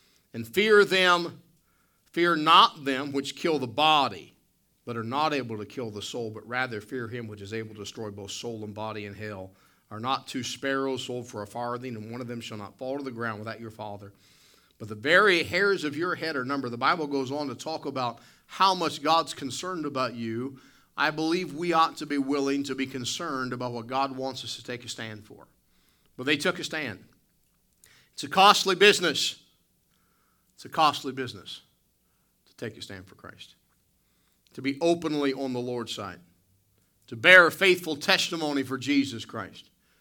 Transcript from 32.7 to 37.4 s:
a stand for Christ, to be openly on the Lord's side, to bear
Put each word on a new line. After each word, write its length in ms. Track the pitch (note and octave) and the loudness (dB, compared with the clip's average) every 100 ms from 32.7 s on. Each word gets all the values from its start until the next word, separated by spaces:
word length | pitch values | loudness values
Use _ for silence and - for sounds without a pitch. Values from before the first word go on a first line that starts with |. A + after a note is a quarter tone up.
| G#2+ | -10
a 40 | |
stand 240 | - G2 F#2+ | -14 -16 -18
for 100 | - | -20
Christ, 400 | F2+ - - _ _ _ _ _ _ _ _ _ _ | -20 -20 -20 _ _ _ _ _ _ _ _ _ _
to 80 | - | -8
be 180 | C3+ C3+ | -6 0
openly 520 | E3+ E3+ E3 D3+ C#3 | 2 2 0 0 0
on 200 | C3 C3+ | -2 -4
the 80 | B2 | -4
Lord's 320 | B2 B2 A#2 | -4 -6 -6
side, 280 | - G2+ E2+ _ _ _ _ _ _ _ _ _ | -8 -10 -12 _ _ _ _ _ _ _ _ _
to 80 | A#2 | 2
bear 300 | D#3+ F#3 | 10 12